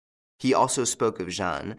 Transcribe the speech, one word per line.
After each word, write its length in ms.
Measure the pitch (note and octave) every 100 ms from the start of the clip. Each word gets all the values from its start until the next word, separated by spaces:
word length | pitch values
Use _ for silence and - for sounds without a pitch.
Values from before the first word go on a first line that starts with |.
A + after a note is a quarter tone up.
| _ _ _ _
He 160 | B2+
also 300 | G2 C3 C3+
spoke 360 | A#2+ - A2+ A2
of 80 | F2+
Jeanne, 480 | F2+ F#2 C#2+ G2